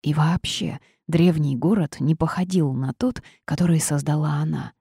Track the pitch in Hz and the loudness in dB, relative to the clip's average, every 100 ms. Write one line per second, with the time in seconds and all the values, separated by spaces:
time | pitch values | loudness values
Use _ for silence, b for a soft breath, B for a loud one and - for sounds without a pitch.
0 | 151 151 156 180 - - - - b b | 0 2 2 0 -4 -6 -6 -8 b b
1 | - 160 175 160 143 127 156 214 151 - | -2 4 4 4 0 0 2 2 0 -2
2 | 135 160 160 - 185 185 147 127 135 - | 0 2 0 -2 0 0 0 0 -4 -2
3 | 254 - B B - 151 175 160 - 143 | -4 -4 B B -6 0 2 2 2 -2
4 | 143 151 151 147 156 151 - _ | 0 0 0 0 -2 -4 -8 _